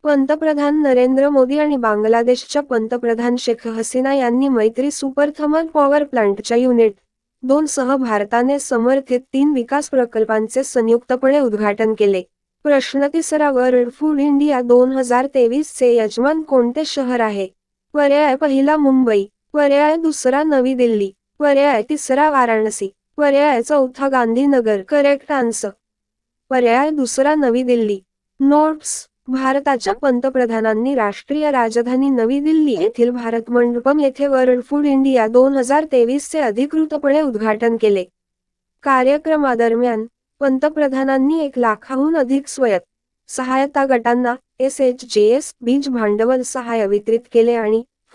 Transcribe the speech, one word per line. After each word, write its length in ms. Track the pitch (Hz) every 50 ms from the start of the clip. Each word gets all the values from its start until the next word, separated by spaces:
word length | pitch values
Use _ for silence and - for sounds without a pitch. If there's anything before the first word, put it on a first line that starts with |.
| -
पंतप्रधान 760 | 302 294 277 269 269 302 311 320 311 302 294 294 285 294 311
नरेंद्र 460 | 302 277 254 247 247 254 262 262 277 285
मोदी 300 | 294 269 254 247 277 302
आणि 180 | 302 302 294
बांगलादेशच्या 840 | 262 233 220 208 208 214 220 226 233 233 240 247 247 - - - 294
पंतप्रधान 720 | 285 277 262 226 220 220 247 240 247 233 226 226 240 240 240
शेख 300 | 247 - - 233 233 - 233
हसीना 460 | 226 226 220 - - 254 254 269 277
यांनी 340 | 277 254 240 240 254 269 277
मैत्री 420 | 262 233 214 226 226 - 262 285
सुपर 400 | 285 - - 269 262 - 294 294 294 -
थर्मल 280 | 302 294 302 320 330
पॉवर 380 | 320 - 311 285 277 285 302 294
प्लांटच्या 520 | 294 - 240 214 202 196 202 214 - 233
युनिट 360 | 240 254 254 247 233 226 214 202 _ _ _ _ _ _ _ _ _
दोन 240 | - 254 277 294 311
सह 280 | 294 - 277 254 247 277
भारताने 600 | 269 262 240 220 208 202 208 233 233 240 262 285 285
समर्थित 640 | 277 - 269 233 226 247 269 277 269 - 254 247 262 _
तीन 200 | - 269 277 302
विकास 360 | 302 254 233 240 269 285 294 -
प्रकल्पांचे 760 | - 262 247 240 - 226 220 220 220 214 220 220 - 262 269
संयुक्तपणे 760 | - - 254 226 226 233 240 - _ 254 262 269 262 277 294
उद्घाटन 520 | 277 240 208 208 214 208 202 208 226 214 220 208
केले. 240 | 214 202 196 185 180 _ _ _ _ _ _ _ _
प्रश्न 420 | 294 285 269 254 - - 269 277 285
तिसरा, 380 | 294 330 320 - 311 302 302 294
वर्ल्ड 400 | 269 247 247 254 254 247 240 240
फूड 280 | 254 _ 294 311 302 277
इंडिया 400 | 277 294 285 277 294 302 277 247
दोन 320 | 247 240 240 247 254 254
हजार 340 | 262 269 262 240 240 247 262 277 _
तेवीस 380 | 269 240 226 240 285 302 - - -
चे 140 | 254 247 233
यजमान 460 | 233 220 214 - 226 247 285 311 320
कोणते 420 | 311 - 277 254 240 240 240 302 311
शहर 360 | 294 - 285 262 247 247 240
आहे? 260 | 226 214 208 202 190 190 _ _ _ _ _ _ _ _ -
पर्याय 420 | 294 285 277 277 294 302 294 262
पहिला 400 | 277 320 294 269 269 269 285 302
मुंबई, 480 | 311 294 269 269 262 254 233 220 202 196 202 _ _ _ _
पर्याय 440 | - 294 294 285 277 285 294 302 311
दुसरा 460 | 330 330 320 302 - - 254 254 285
नवी 320 | 311 320 294 269 247 254 269
दिल्ली, 360 | 247 247 233 226 208 202 190 190 _ _ _ _ _
पर्याय 440 | 294 285 277 277 277 294 269 220
तिसरा 480 | 214 _ 302 294 - - 262 269 294 311
वाराणसी, 580 | 294 277 254 233 226 220 214 214 214 - 202 196 _ _ _ _ _
पर्याय 460 | - 294 285 277 277 285 302 269 233
चौथा 460 | 233 - 302 285 262 254 254 - 277 277
गांधीनगर. 760 | 269 254 240 226 226 240 277 285 277 254 233 220 214 196 190 -
करेक्ट 440 | 294 294 277 277 285 277 - -
आन्सर 380 | 294 269 247 233 220 - - 202 196 _ _ _ _ _ _ _ _ _ _ _ _ _ _ _
पर्याय 400 | 262 254 247 233 226 254 285 311
दुसरा 440 | 311 294 262 233 - - 269 285 311
नवी 280 | 311 285 247 233 247
दिल्ली. 380 | 262 247 247 240 226 208 202 190 _ _ _ _ _ _ _ _
नोट्स, 680 | 277 277 285 302 311 311 311 311 - - - - - _ _ _ _ -
भारताच्या 640 | 254 262 262 262 269 277 277 285 277 240 - 392 403
पंतप्रधानांनी 1000 | 466 - 277 254 240 247 269 262 262 247 226 226 220 220 220 220 214 233 262 285
राष्ट्रीय 560 | 254 214 202 196 - - _ 285 302 302 302
राजधानी 580 | 277 254 233 226 220 240 233 247 254 254 269 277
नवी 300 | 269 240 226 226 269 285
दिल्ली 340 | 285 302 320 320 311 294 240 196
येथील 300 | 349 440 466 - 233 240
भारत 400 | 247 247 240 226 233 233 226 233
मंडपम 480 | 240 240 240 240 240 240 240 262 285 311
येथे 260 | 285 269 262 - 277
वर्ल्ड 360 | 285 269 254 254 254 254 247 240
फूड 220 | _ 277 294 294
इंडिया 400 | 294 277 269 269 277 262 240 220
दोन 300 | 220 226 247 262 269 277
हजार 280 | 269 247 240 277 302 320 311
तेवीस 380 | - - 240 233 262 285 - -
चे 80 | - 311
अधिकृतपणे 840 | 285 233 202 220 269 285 - 311 320 311 302 294 294 285 277 302
उद्घाटन 560 | 311 277 233 208 220 220 214 214 233 233 226 226
केले. 240 | 226 214 202 190 180 _ _ _ _ _ _ _ _ _ _ _ _ _ _ _ -
कार्यक्रमादरम्यान 1200 | 285 269 262 254 262 285 302 311 320 311 302 294 269 247 233 233 233 226 233 247 247 233 220 220 233 _ _ _ _ _ _
पंतप्रधानांनी 1000 | 285 269 262 262 285 302 311 302 294 277 262 262 269 269 269 269 262 285 320 330
एक 180 | 311 277 - 247
लाखाहून 580 | 233 226 214 214 - - 262 262 277 311 330
अधिक 320 | 320 269 240 269 277 277 -
स्वयं 300 | - - 262 233 202 180 - _ _ _ _ _ _ _ _ _
सहायता 560 | - - 254 254 262 262 277 285 - 294 277 269
गटांना 440 | 262 240 226 240 240 247 247 240 240 254 _ _ _ _
एसएचजीएस 960 | 262 269 269 - 269 254 247 254 - 240 - 214 208 214 240 277 302 - - _
बीज 280 | 247 233 254 285 277 277
भांडवल 540 | 254 240 220 208 208 208 226 240 262 254
सहाय्य 440 | 247 - - 262 240 233 233 226 214
वितरित 420 | 196 202 208 208 - 226 233 240 _
केले 220 | - 233 226 233 240
आणि 280 | 233 220 214 220 226 240 _ _ _ _ _